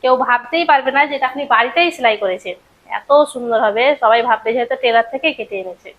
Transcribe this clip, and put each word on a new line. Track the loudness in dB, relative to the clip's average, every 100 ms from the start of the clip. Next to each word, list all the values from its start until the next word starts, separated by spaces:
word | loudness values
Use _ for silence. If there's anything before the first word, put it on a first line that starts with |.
কেউ | 2 0 2
ভাবতেই | 0 0 -4 2
পারবে | 2 2 0
না | 0
যে | -2
এটা | -4
আপনি | -4 0
বাড়িতেই | 0 2 0 -2 0
সেলাই | 0 0
করেছেন, | -2 -4 -8 -14 _ _ _ -12
এত | 2 2 2
সুন্দর | -2 -2 0 0
হবে। | 2 0 2
সবাই | 2 2 2
ভাববে | -2 -2
যে | -4
হয়তো | -2 -2
টেলার | 2 2 0
থেকে | -2 -4 -4
কেটে | -10 -10
এনেছে। | -10 -14 -20